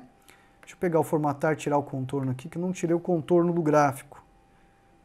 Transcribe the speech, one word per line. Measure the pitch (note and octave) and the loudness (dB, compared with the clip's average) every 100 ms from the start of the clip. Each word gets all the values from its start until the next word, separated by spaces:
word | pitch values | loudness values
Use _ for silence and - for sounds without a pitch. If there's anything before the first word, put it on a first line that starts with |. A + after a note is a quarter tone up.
| - _ - - _ _ | -6 _ -20 -20 _ _
Deixa | - | -20
eu | - | -6
pegar | F#3 D#3+ | 0 0
o | |
formatar, | D3+ E3 D3+ C3+ D#3+ D3+ | 2 0 0 0 0 -2
tirar | - C#3+ | 0 0
o | |
contorno | C#3+ C3+ C3 C#3+ C3 | 0 -6 -6 -4 -4
aqui, | B2+ E3 | -6 -8
que | E3 | -6
eu | |
não | F3+ | -6
tirei | F3+ E3+ | -4 -2
o | E3+ | 0
contorno | E3+ F3 - F3 E3+ | 0 -2 2 2 4
do | E3+ | 2
gráfico. | D#3 D3+ D3 C3 - - - _ _ _ _ _ _ _ | 2 4 4 0 -10 -20 -20 _ _ _ _ _ _ _